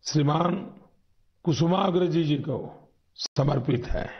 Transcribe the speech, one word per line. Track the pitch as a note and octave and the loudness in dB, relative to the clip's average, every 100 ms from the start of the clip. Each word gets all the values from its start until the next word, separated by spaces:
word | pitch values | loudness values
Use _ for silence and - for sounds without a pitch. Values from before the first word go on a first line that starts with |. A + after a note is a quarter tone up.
श्रीमान | - D3+ C#3+ D#3 E3+ G3 - - - _ _ _ _ _ | -2 0 2 2 0 0 -6 -16 -20 _ _ _ _ _
कुसुमाग्रज | - C#3+ E3 F#3 G3 F3 F3 | -2 2 2 4 2 2 2
जी | D#3+ D#3 D3 | 2 2 0
को | - A#2 D2+ - - _ _ | -2 -6 -8 -16 -20 _ _
समर्पित | - - - C3+ C#3 B2 B2 - | -14 -6 0 0 0 0 -2 0
है। | - - | -4 -4